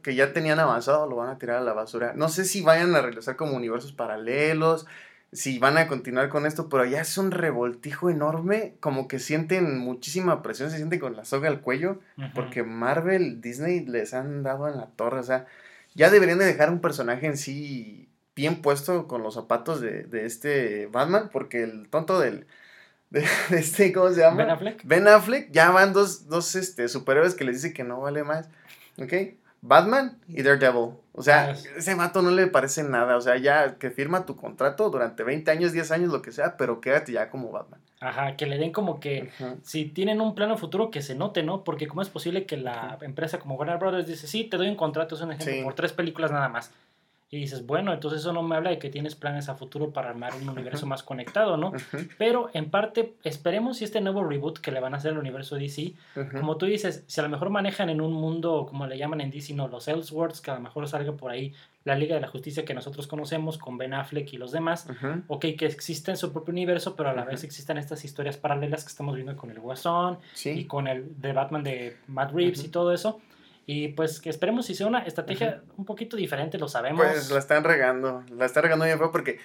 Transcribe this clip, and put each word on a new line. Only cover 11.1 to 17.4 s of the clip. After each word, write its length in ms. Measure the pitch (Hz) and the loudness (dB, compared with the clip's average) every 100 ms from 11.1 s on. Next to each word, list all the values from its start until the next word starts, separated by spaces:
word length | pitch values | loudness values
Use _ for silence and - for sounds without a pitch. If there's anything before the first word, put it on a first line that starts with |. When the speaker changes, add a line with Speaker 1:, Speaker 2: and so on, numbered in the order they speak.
| 107 | -8
Speaker 1:
la 80 | |
soga 240 | 110 139 156 | -4 0 0
al 120 | 139 | 0
cuello, 400 | 127 135 180 190 - - | -2 -2 -2 -4 -12 -14
Speaker 2:
Ujú. 100 | 135 | -8
Speaker 1:
porque 280 | 123 117 123 | -6 -4 -4
Marvel, 760 | 113 113 120 156 175 190 156 117 | -4 -2 0 0 2 2 0 -4
Disney 440 | 120 120 160 180 131 | -8 -4 -2 -2 -2
les 260 | 117 107 | -4 -2
han 280 | 127 143 143 | -4 -6 -4
dado 260 | 135 135 147 | -4 -4 -4
en 80 | 139 | -6
la 100 | 110 | -8
torre, 340 | - 117 131 | -4 -2 -2
o 20 | |
sea, 240 | 123 131 - - - - _ | 0 -2 -2 -20 -20 -20 _
ya 160 | - 165 | 6 10
deberían 280 | 202 175 175 | 10 8 6
de 60 | 190 | 6
dejar 240 | 147 151 | 6 4
un 100 | 175 | 4
personaje 460 | 156 143 120 127 156 | 0 0 -2 -2 -2
en 100 | |
sí 720 | 139 | -4